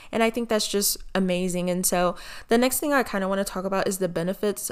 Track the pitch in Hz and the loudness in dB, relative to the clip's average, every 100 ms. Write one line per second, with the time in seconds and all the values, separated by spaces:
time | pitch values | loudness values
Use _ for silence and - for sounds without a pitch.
0 | - 220 226 233 233 214 - 202 202 - | -6 2 2 0 0 0 0 0 0 -2
1 | - 190 185 180 185 175 180 180 180 180 | -2 0 0 0 0 -2 0 0 0 2
2 | 180 175 - - - 233 254 - 302 285 | 2 0 -10 -12 2 4 4 0 2 2
3 | 233 202 190 196 196 185 190 190 - 190 | 2 0 0 0 -2 -4 -2 0 0 0
4 | 180 170 175 190 208 196 - | -2 0 -2 -2 -2 -2 -6